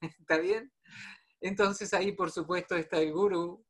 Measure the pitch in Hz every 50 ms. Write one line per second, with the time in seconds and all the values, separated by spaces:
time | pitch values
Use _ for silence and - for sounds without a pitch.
0 | 165 160 - _ 165 - 165 160 170 190 214 220 254 269 _ _ _ - - -
1 | - - - - _ _ _ _ - 185 196 196 208 196 202 - 208 - 208 196
2 | 190 202 196 - 185 165 - 180 160 156 180 175 175 - 185 170 156 - 190 160
3 | 156 156 151 175 202 202 185 170 175 175 175 - _ _